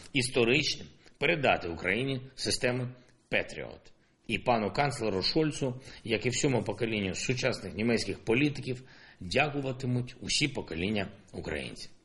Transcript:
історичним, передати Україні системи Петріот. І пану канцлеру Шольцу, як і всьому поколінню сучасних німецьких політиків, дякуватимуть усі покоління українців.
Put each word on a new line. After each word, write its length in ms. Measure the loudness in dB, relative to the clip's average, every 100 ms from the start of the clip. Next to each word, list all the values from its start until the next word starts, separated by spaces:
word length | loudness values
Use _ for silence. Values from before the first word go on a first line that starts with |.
| -4
історичним, 720 | 0 2 4 4 4 2 -4 -10 -18 -18 -2
передати 500 | 0 4 4 2 0
Україні 540 | -4 0 0 0 -4 -8 -6
системи 540 | -2 0 2 0 -4 -8 -20 _ -2
Петріот. 640 | -2 -2 -6 -10 -12 -20 -20 _ _ -4
І 120 | -2
пану 320 | 2 2 2 2
канцлеру 460 | 0 0 0 0
Шольцу, 520 | 2 2 2 0 -4 -4 -12 -10
як 220 | -2 0 2
і 40 |
всьому 340 | 2 4 2
поколінню 520 | 0 -2 -2 0 0 -2
сучасних 600 | -2 0 0 -2 -6 -2
німецьких 440 | 2 2 0 -4
політиків, 640 | 0 2 2 0 -6 -8 -10 -20 -20 -12
дякуватимуть 920 | 0 2 2 0 -2 -2 -2 -2 -2 -6
усі 260 | -2 0 0
покоління 600 | -2 -6 -2 0 0 -2 -8 -14
українців. 580 | -10 -6 -6 -6 -10 -14 -16